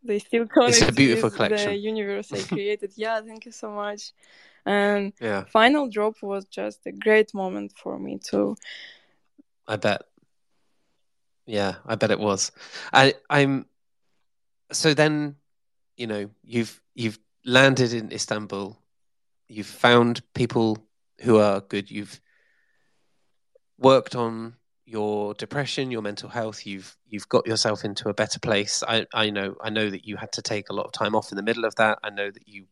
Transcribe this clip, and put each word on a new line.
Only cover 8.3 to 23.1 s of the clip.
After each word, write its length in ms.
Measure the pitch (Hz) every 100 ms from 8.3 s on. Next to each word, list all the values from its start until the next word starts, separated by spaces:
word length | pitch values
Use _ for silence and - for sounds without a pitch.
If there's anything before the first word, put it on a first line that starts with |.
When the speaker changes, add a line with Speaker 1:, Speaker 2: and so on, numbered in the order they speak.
| 208 202 214 - - - - _ _ _ _ _ _ -
Speaker 2:
I 80 | 107
bet. 260 | 107 98 - _ _ _ _ _ _ _ _ _ _ _ _ _ -
Yeah, 300 | 107 98 92 -
I 100 | 110
bet 160 | 107
it 80 | 104
was. 320 | 104 98 - - - - -
I, 220 | 127 135 - _
I'm, 360 | 147 139 135 - _ _ _ _ _ _ _ _ _ _
so 220 | - 160
then, 440 | 147 151 151 147 143 _ _ _ _ _ -
you 120 | 120
know, 220 | 104 101 _
you've, 380 | - 120 110 - _
you've 260 | - 113 - _ _ 127
landed 480 | 127 135 131 123
in 180 | 117 110
Istanbul, 680 | 104 - 107 104 98 98 110 _ _ _ _ _ _ _
you've 180 | 107 101
found 540 | - 123 120 117 117 _
people 440 | - 120 120 110 107 _ _ _ _
who 160 | 123 107
are 240 | 104 98
good, 280 | 98 101 101
you've 300 | 107 101 - _ _ _ _ _ _ _ _ _